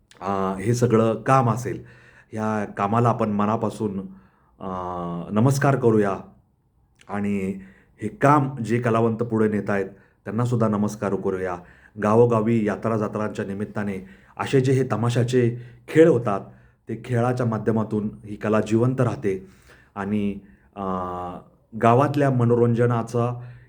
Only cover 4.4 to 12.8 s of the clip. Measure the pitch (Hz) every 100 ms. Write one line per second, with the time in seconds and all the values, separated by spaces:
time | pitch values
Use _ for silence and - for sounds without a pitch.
4.4 | _ - - 92 90 90 87 85 78 104
5.4 | 127 139 143 135 120 110 101 92 - -
6.4 | _ _ _ _ _ _ - - 202 101
7.4 | 95 - - - _ _ 107 - 143 147
8.4 | 135 - 104 120 120 110 113 110 117 110
9.4 | 107 101 98 101 95 - _ _ - 107
10.4 | 123 120 110 104 104 - 101 92 95 92
11.4 | 92 87 - - _ 104 104 113 120 113
12.4 | 110 117 101 95